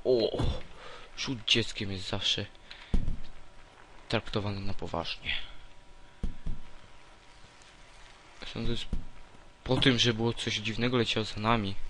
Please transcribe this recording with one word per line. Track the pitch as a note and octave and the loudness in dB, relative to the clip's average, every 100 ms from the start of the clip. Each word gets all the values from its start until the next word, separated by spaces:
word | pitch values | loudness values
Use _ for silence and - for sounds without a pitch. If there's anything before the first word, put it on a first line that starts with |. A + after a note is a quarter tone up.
O. | A2+ B2 G#2+ - A#2 - - - - - - - | 6 4 4 2 2 0 -6 -12 -14 -14 -14 -8
Rzut | - B2+ - | -4 -4 2
dzieckiem | A#2 A2 - G#2 | 2 2 -2 -4
jest | F#2+ F#2 | -4 -2
zawsze | G2+ - - G#2 - - - - - - - - - - - - - - - - | -2 0 0 -4 -10 -20 -18 4 4 6 2 0 -4 -12 -14 -20 -20 -20 -20 -2
traktowany | A2 - A2 G2+ G2+ | -2 0 -2 -2 0
na | G2 | 0
poważnie. | G2+ E2+ E2+ E2 - - - - - - - - - - - - - - - - - - - - - - - - - - - - - - - - - - | 0 0 -2 -4 -6 -4 -2 -4 -8 -12 -16 -18 -18 -18 -4 -2 0 0 -2 -2 -10 -14 -18 -20 -20 -20 -20 -20 -20 -20 -20 -20 -20 -20 -20 -20 -14 -10
Sądzę, | - A2+ A#2 - - - - - - - - | -2 0 0 0 -2 -2 -10 -14 -18 -20 -14
po | - C3 | 0 4
tym, | C#3 A#2+ | 6 6
że | A#2+ | 4
było | A2 A#2 | 4 0
coś | A#2 - G#2+ | 0 -2 -2
dziwnego, | G#2+ G#2+ A#2+ B2 | -4 0 2 2
leciało | A2 - G#2+ | 2 0 -2
za | G#2 | -2
nami. | A2 A#2 G2 F#2+ - | 2 4 4 0 2